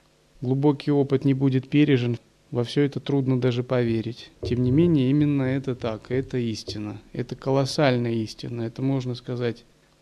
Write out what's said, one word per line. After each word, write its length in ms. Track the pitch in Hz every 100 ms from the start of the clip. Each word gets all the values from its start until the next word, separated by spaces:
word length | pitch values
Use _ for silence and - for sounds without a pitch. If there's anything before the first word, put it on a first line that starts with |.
| _ _ _ _
глубокий 500 | 123 135 147 139 -
опыт 320 | 143 139 135
не 100 | 139
будет 360 | 135 139 131 127
пережен, 480 | 147 147 127 120 117 _ _ _
во 140 | 123
все 200 | 120 143
это 180 | 143 139
трудно 400 | - 143 131 127
даже 200 | 127 120
поверить. 680 | 123 127 117 113 110 113 - -
Тем 220 | - 123
не 80 | 123
менее, 380 | 135 175 156 127
именно 340 | 147 147 139
это 320 | 131 135 135 120
так, 340 | 117 107 -
это 280 | 127 135 127
истина, 600 | 117 107 - 104 104 107 -
это 240 | - 120 127
колоссальная 800 | 135 135 135 - 143 123 120
истина, 480 | 117 110 - 131 120
это, 200 | 113 127
можно 340 | 135 135 123 123
сказать, 500 | - 123 120 113 - _ _ _